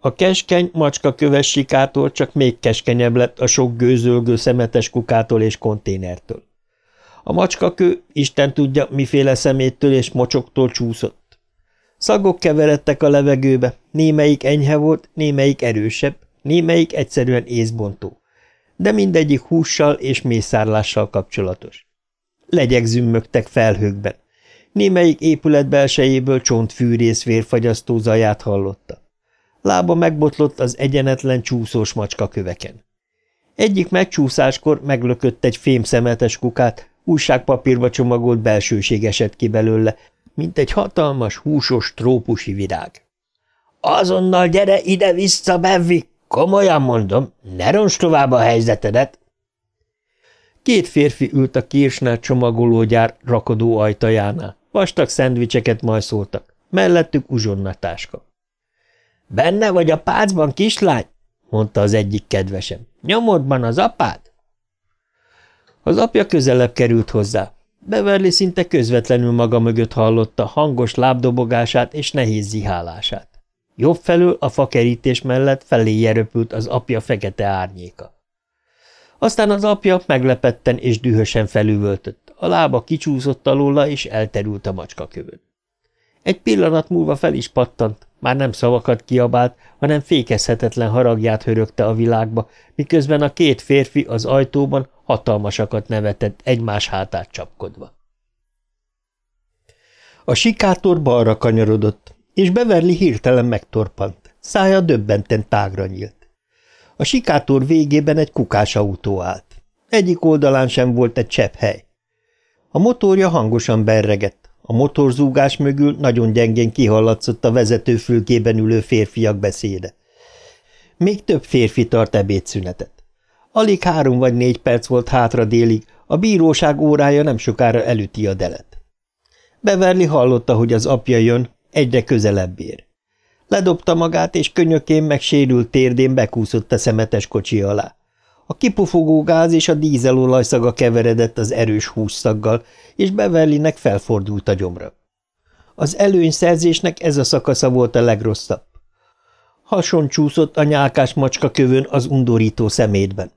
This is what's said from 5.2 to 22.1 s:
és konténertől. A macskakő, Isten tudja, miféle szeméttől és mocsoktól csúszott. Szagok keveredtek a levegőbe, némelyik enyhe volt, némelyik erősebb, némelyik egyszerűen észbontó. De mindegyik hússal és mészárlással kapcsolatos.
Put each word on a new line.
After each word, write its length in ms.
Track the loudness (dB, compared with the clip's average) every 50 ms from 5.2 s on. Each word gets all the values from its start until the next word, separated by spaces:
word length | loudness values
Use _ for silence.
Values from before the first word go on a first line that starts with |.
| 0 0 0 0
és 160 | 0 0 -2 -2
konténertől. 840 | -4 -4 -4 -4 _ -6 -6 -6 -6 -10 -12 -14 _ -16 -16 -16 _ _ _ _ _ _ _ _ _ _ _ _ _ _ _ -20
A 100 | _ -6
macskakő, 720 | -2 -2 0 -2 -2 -2 -4 -4 0 0 0 0 0 -2 _ _
Isten 420 | _ -4 -4 -4 _ -2 -2 0 0
tudja, 340 | -2 -2 0 0 -2 -2 -2
miféle 440 | -4 -4 -4 0 0 2 2 2 0
szeméttől 580 | 0 0 0 0 2 0 -2 -2 _ 0 2
és 180 | 2 2 0 -2
mocsoktól 600 | -2 -2 -2 0 -2 -4 -4 _ _ 0 0 0
csúszott. 680 | 0 -4 -6 -6 -4 -6 -8 -10 _ _ _ _ _ _ _ _ _ _ _ _ _ _ _ _ _ _
Szagok 400 | -2 0 0 2 2 0 0 2
keveredtek 640 | 0 0 2 4 4 2 2 2 0 -2 -2 2
a 60 | 2 2
levegőbe, 640 | 4 4 4 2 2 2 2 2 2 2 0 -2 -4 _ _ _
némelyik 540 | -2 0 2 2 2 4 4 2 2 2 0
enyhe 320 | 0 0 2 2 2 2
volt, 320 | 2 2 2 0 0 _ _ _
némelyik 480 | -4 -4 -2 0 2 2 0 0 0
erősebb, 540 | -2 -2 -2 -2 -2 -4 -4 -2 -4 -4 -4 -8 _ _ _ _
némelyik 520 | _ -2 0 0 2 2 2 2 0 0 -2
egyszerűen 520 | -6 -6 -2 -2 -2 0 0 0 -2 -2
észbontó. 720 | -4 -2 -2 -2 -2 -2 -6 -6 -8 -8 -10 -14 -14 -14 _ _ _ _ _ _ _ _ _ _ _ _
De 160 | _ -2 0
mindegyik 480 | 0 2 0 2 2 2 2 2 0 -2
hússal 540 | 0 -2 0 0 0 0 0 0 2 2 0
és 280 | 0 -2 -4 -4 -4
mészárlással 880 | -2 -2 -2 -2 -2 -2 -2 -2 0 0 0 -2 -2 -2 -2 -4 -4 -2
kapcsolatos. 760 | -4 -6 -6 _ -6 -6 -4 -4 -6 _ -12 -20 -20 -20 _ _ _ _ _ _